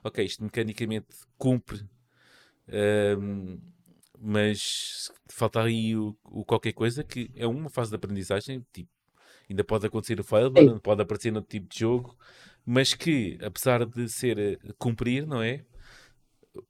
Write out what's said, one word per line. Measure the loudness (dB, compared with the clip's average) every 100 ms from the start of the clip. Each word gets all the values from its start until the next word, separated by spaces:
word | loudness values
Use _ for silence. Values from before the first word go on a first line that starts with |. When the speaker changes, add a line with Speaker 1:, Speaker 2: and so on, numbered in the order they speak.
Speaker 1:
ok, | -8 -2 -2
isto | -4
mecanicamente | -6 -4 -4 -4 -4 -4 -8 -20 -20 -4
cumpre, | 0 0 -2 -12 -14 _ _ _ _ _ _ _ -6
ahm, | 0 4 4 4 2 -2 -6 -8 -14 -18 -20 _ _ _ -10
mas | -2 2 2 2 -4 -6 -6 -10 -12 -14 -14
falta | -2 0 2
aí | 2 2 0 0
o, | -2 -6 -14
o | -8 0
qualquer | 0 0
coisa, | 0 0 -2
que | -8 -8 -10 -4
é | -2
uma | -2 -6
fase | -4 -4
de | -4
aprendizagem, | -6 -6 -2 -2 -2 -10 -12
tipo, | -18 -18 _ _ _ _ -20 -8
ainda | -4
pode | 0 0 0
acontecer | -4 -4 -4
no |
Fable, | 2 4 8 10
Speaker 2:
Sim. | 10
Speaker 1:
não | 8
pode | 0 0
aparecer | 0 -2 -4
noutro | -4 -6
tipo | -10 -10
de | -2
jogo, | 0 0 -4 -18 -20 -20 -20 _ 0
mas | 2 4
que, | 0 0 0 0 -6
apesar | -10 -2 2 2 0
de | -4 -6
ser, | -2 -2 0
eh, | -2 -4 -10 -4
cumprir, | -2 -2 0 -2 -2
não | -4
é? | -4 -6 -12 -20 -20 -20 -20 _ _ _ _ -20 -12